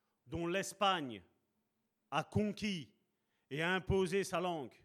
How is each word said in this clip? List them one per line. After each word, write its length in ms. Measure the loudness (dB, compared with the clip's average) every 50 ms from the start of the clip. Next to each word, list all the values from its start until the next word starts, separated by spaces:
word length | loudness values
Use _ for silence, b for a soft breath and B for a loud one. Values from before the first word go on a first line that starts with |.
| _ _ _ _ _ -8
dont 180 | -6 -4 -2
l'Espagne 800 | 0 0 -2 -2 -4 -2 0 2 2 4 2 0 -4 -8 -10 -14 _ _ _ _ _ _ _ _ _ _ _ _ _ _ _ _ _
a 120 | -2 -2 0
conquis 720 | 0 0 0 2 0 0 -2 -2 -2 -2 -4 -6 -10 _ _ _ _ _ _ _ _ _ _ _ -8
et 120 | -4 -2
a 120 | 0 2 0
imposé 500 | 0 2 2 2 4 4 4 2 0 0
sa 180 | 0 0 0
langue, 320 | 0 0 -2 -4 -6 -8 -12 -18 _